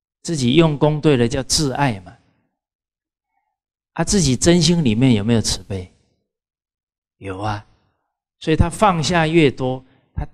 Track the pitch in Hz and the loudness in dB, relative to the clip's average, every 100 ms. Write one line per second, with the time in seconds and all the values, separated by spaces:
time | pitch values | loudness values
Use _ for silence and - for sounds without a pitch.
0 | _ _ - 160 120 156 165 143 151 151 | _ _ -8 -2 2 4 2 2 0 2
1 | 156 131 117 139 123 - 147 127 139 98 | 0 2 0 -2 -4 -2 -2 -2 -4 -4
2 | 90 - _ _ _ _ _ _ _ _ | -12 -20 _ _ _ _ _ _ _ _
3 | _ _ _ _ _ _ _ _ _ - | _ _ _ _ _ _ _ _ _ -8
4 | 165 208 143 123 170 175 156 170 135 107 | -2 0 0 0 2 2 2 2 0 2
5 | 131 107 107 117 - - 92 98 92 _ | 2 2 0 -2 -2 -8 -8 -12 -12 _
6 | _ _ _ _ _ _ _ _ _ _ | _ _ _ _ _ _ _ _ _ _
7 | _ _ 98 95 107 104 - _ _ _ | _ _ -14 -8 -8 -8 -12 _ _ _
8 | _ _ _ _ - 156 170 - 214 170 | _ _ _ _ -2 0 0 2 2 2
9 | 135 175 160 170 143 - 131 131 _ _ | 0 0 2 4 2 0 -6 -6 _ _
10 | _ - - | _ -12 -8